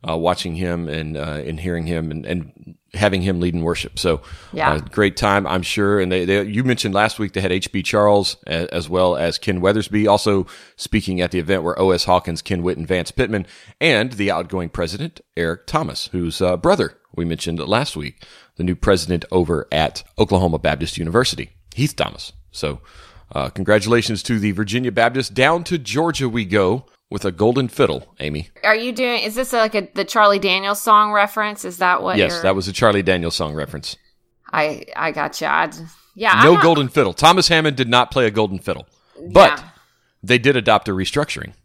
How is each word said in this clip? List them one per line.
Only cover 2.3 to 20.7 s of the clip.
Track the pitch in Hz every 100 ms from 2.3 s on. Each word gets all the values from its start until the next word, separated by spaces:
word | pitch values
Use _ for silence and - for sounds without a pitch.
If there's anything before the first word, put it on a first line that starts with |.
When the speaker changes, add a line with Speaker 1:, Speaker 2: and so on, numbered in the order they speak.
| 90 76 _ - 82 _ 92
Speaker 1:
having | 104 95
him | 92 90
lead | 87
in | 85
worship. | 82 82 - -
So, | 90 78 - - -
Speaker 2:
Yeah. | - 143
Speaker 1:
uh, | 76
great | 120 - 101 -
time, | 107 101 87
I'm | 92
sure. | 85 - 101 101
And | 92
they, | 92 90
they, | 98
you | 101 104
mentioned | 131 120 110
last | 95 107 -
week | 104
they | -
had | 92
H | 92 -
B | 101
Charles | - 107 104 104 95 - -
a-, | 82 87
as | 87 76
well | 90 92 76
as | 82 -
Ken | - 92
Weathersby. | 90 107 104 107 107
Also | 101 - 98 90 - - _
speaking | - 110 95 92
at | 90
the | 90
event | 80 95
were | 82 -
O | 95
S | 90 -
Hawkins, | 90 - 82
Ken | - 92
Whitten, | 87 82 82
Vance | 90 85
Pittman, | - 120 104 87 - - -
and | 160 117 123
the | 113 98
outgoing | 82 87 92 85
president, | - 85 92 165 - _ -
Eric | 82 85 -
Thomas, | 156 156 - -
whose, | 92 85 80
uh, | 90 90
brother | 156 190 85 _ _ -
we | 85
mentioned | 80 - 82
last | 76 107 143 -
week, | 71 - - - _ _
the |
new | 87 90
president | - 95 78 87 -
over | 92 82 82 -
at | 76 76 - - -
Oklahoma | 110 95 90 78
Baptist | 80